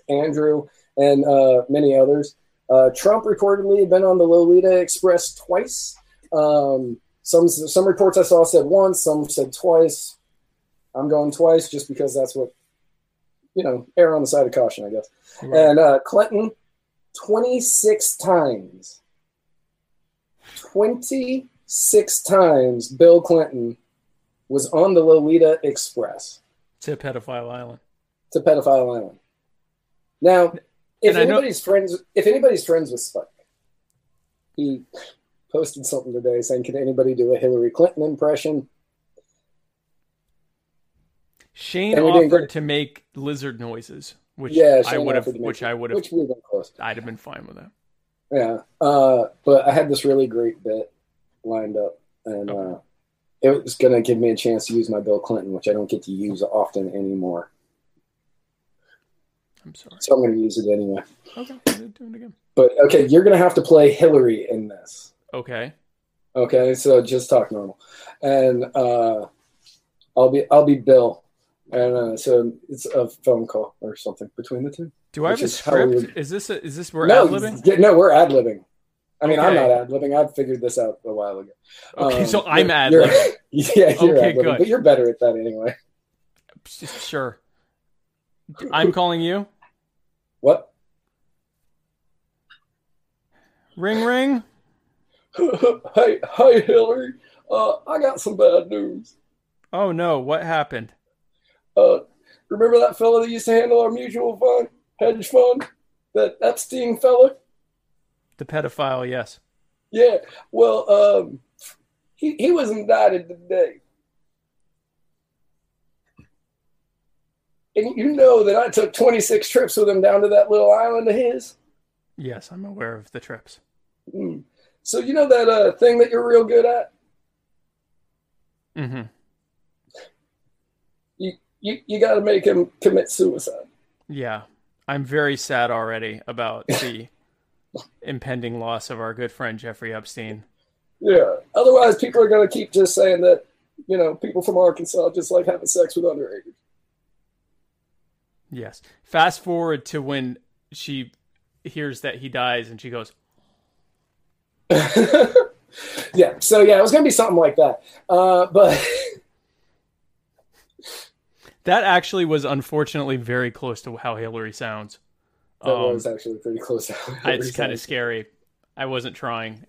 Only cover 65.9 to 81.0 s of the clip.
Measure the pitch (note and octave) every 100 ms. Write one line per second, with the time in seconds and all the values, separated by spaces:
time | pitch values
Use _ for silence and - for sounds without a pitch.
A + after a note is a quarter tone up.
65.9 | _ _ _ _ B2+ B2 B2+ B2+ C3 C#3+
66.9 | B2+ A#2 B2+ - B2 - G#2+ G2 - _
67.9 | - - - C#3+ C#3 C3 B2 B2 C#3 B2
68.9 | A#2+ A2+ G#2+ G2+ _ _ _ _ _ _
69.9 | _ _ - B2+ C#3 - D3 D3 C3+ A2+
70.9 | C3 A#2 - _ _ _ _ _ B2+ B2
71.9 | B2 A#2 A2 C3+ B2 A#2+ - - C3 -
72.9 | C3 A#2+ - - A#2 A2+ A2 G#2+ _ A2
73.9 | - G#2+ F#2+ G#2 - A#2 B2 C#3+ C#3+ E3+
74.9 | _ _ D3+ E3 A3+ - - - C3+ B2+
75.9 | A#2+ A2+ - C#3+ G3 - F#3 D#3 D3 F3
76.9 | D#3+ D#3+ A3+ E3+ G3 G#3+ G#3 F#3+ F3+ G#3
77.9 | E3+ F#3 D3 E3+ C3+ A#2 G2+ _ _ _
78.9 | _ _ _ D3+ D#3 F3 E3 B2+ B2 B2
79.9 | C#3 C#3+ D3 C#3+ - C3 B2+ A#2+ C3 A2
80.9 | -